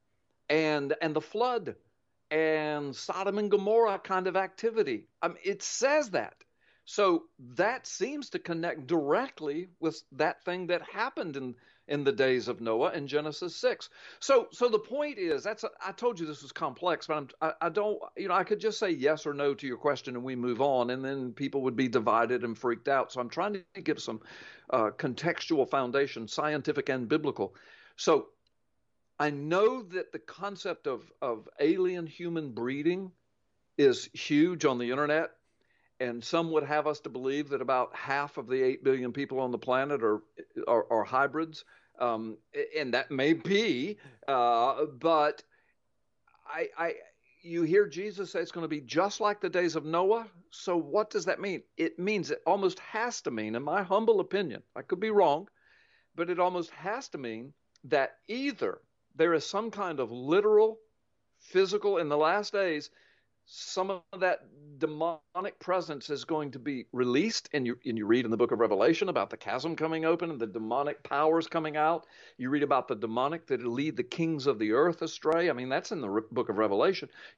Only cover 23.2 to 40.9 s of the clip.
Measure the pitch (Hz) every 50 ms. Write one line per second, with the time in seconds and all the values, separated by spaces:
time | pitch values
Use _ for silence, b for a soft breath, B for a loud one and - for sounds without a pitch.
23.2 | 120 110 - 165 190 208 208 185 175 _ _ 190 - 160 147 - - 131 110 107
24.2 | B B B B B B B B B B 131 123 110 101 - - 160 131 117 -
25.2 | 151 175 - - - - 160 139 123 - 151 135 127 123 127 139 143 135 - 117
26.2 | 113 - - 160 147 151 151 143 - 151 143 143 - - 131 131 120 104 151 160
27.2 | 147 139 - - 98 - B B B B B B B B B B - 180 156 135
28.2 | - - _ _ _ _ _ _ _ _ _ _ _ _ _ _ _ _ _ -
29.2 | 147 147 143 139 147 156 175 190 214 233 262 254 208 170 185 185 - - - 156
30.2 | _ - - 156 196 202 196 - - 185 151 - - 143 123 101 82 - _ -
31.2 | 139 123 113 107 82 - _ - 143 156 165 180 185 180 180 175 165 151 - -
32.2 | 175 170 165 160 151 135 107 117 117 127 135 143 147 170 180 190 190 185 _ _
33.2 | _ _ _ _ _ _ _ _ _ _ - - 143 131 113 - - - - -
34.2 | - - 147 147 165 180 180 151 151 135 127 120 120 120 127 139 147 147 151 160
35.2 | 165 - _ _ _ _ _ _ _ _ _ _ _ _ _ - 127 123 117 120
36.2 | 117 - 170 165 170 160 160 151 139 139 151 151 143 151 143 - - 135 117 127
37.2 | 131 135 139 147 147 139 139 135 131 135 131 127 120 - - - - 143 135 143
38.2 | 143 143 - 147 117 117 131 131 131 127 131 - - 135 135 127 123 123 120 143
39.2 | 139 - 135 135 131 123 120 110 - 131 127 131 135 147 147 120 117 104 107 104
40.2 | - _ _ - - _ - 113 - - 120 113 - -